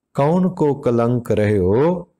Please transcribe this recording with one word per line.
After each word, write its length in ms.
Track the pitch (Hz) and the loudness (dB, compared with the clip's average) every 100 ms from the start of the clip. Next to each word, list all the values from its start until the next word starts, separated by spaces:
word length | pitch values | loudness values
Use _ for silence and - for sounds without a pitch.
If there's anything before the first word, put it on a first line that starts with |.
| _ | _
"ਕੌਣ 360 | - 143 180 185 | -2 0 2 0
ਕੋ 260 | 180 151 139 | 0 -2 -2
ਕਲੰਕ 560 | 131 117 117 123 117 | -2 0 0 -2 -2
ਰਹਿਓ, 760 | 104 104 104 90 110 156 180 175 _ | 0 0 2 2 2 0 -2 -8 _